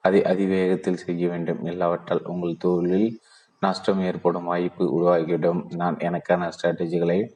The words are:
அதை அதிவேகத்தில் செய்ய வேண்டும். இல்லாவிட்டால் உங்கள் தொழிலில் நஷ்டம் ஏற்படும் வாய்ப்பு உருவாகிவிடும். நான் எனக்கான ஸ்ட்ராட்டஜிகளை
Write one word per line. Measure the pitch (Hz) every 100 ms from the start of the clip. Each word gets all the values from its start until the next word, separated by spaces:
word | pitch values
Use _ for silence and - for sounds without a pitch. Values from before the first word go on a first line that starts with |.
அதை | 92 95
அதிவேகத்தில் | 92 92 95 95 92 92 - 90
செய்ய | - 87 87
வேண்டும். | 85 85 82
இல்லாவிட்டால் | 85 87 87 87 - 85 -
உங்கள் | 87 87 82
தொழிலில் | 90 90 87 92 113 113 _ - _ _
நஷ்டம் | 98 95 - 98
ஏற்படும் | 92 - 90 87 87
வாய்ப்பு | 87 90 - 90
உருவாகிவிடும். | 78 87 87 80 85 85 87 -
நான் | 85 87 -
எனக்கான | - 87 - 90 85
ஸ்ட்ராட்டஜிகளை | - 87 82 85 87 85 90 117